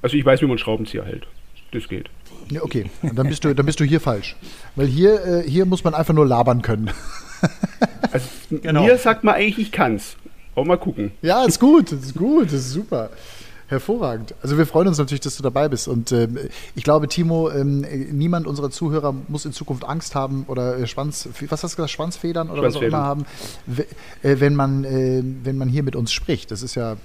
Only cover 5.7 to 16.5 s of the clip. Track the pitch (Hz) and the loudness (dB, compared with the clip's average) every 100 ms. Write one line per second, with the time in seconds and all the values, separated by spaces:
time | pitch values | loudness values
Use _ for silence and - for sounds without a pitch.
5.7 | 180 170 156 160 156 143 120 120 120 117 | 2 2 0 2 4 6 6 4 2 2
6.7 | 107 110 - - - - - - - - | -2 -2 -4 -6 -10 -12 -2 -2 0 -6
7.7 | - - - - 151 127 - - 151 165 | -2 -2 -2 -2 -2 -4 -12 -8 -6 2
8.7 | 151 202 247 247 220 214 - 214 208 208 | 4 8 8 6 4 4 4 2 0 -4
9.7 | - 135 104 - - - - - - 143 | 0 2 0 -6 -16 -18 -20 -8 -2 2
10.7 | 180 190 - 101 - 160 208 254 - 254 | 2 2 -4 -6 -4 2 4 4 6 8
11.7 | 320 180 143 131 135 208 311 202 143 127 | 8 6 -2 -6 -2 2 4 4 0 -2
12.7 | 143 214 143 107 - - - - - - | -6 -4 -4 -4 -10 -18 -18 -18 -18 -6
13.7 | 135 - 233 156 113 110 - 135 147 160 | -4 -2 -2 -2 -4 -8 -8 -2 2 4
14.7 | 160 185 151 139 143 143 - 135 131 147 | 4 4 4 0 -2 -4 -4 -2 0 0
15.7 | 127 - 123 117 123 113 120 - | 0 -2 -2 0 2 2 -2 -8